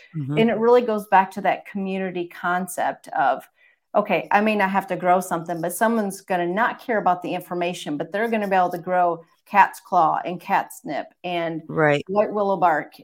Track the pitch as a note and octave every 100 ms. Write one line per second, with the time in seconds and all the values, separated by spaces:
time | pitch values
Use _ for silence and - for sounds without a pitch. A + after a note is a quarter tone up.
0 | - D#3+ C3+ D3+ A3+ G#3+ A#3 B3 A#3+ G#3+
1 | G3 F#3+ F#3+ G#3 F#3 - - G#3 F#3+ F#3+
2 | F#3+ F3+ E3+ - F3+ F3+ F#3 - C3 -
3 | - - C#3 C3 - _ _ _ _ -
4 | G#3 E3+ - G3+ G#3+ G#3 F#3+ G3 F#3 F3
5 | F#3 F#3 F#3 E3+ E3 E3+ E3+ - A3+ A3+
6 | G3 F#3 - F3+ F3 F#3+ A#3+ - - G#3+
7 | F#3 F3+ D#3 F3+ - F3 F3 F3 F3 D3
8 | - G3+ A#3 A3 G3+ F#3+ F3+ F3 F3 F3+
9 | F3 E3 - _ - G#3 - - - F3+
10 | D#3 D#3 - F3+ - F#3 - - - C3
11 | - _ F3+ F3 E3 E3 - D#3 D3+ D3
12 | - G3+ G#3+ G#3 G3 F#3 F3 D3+ - -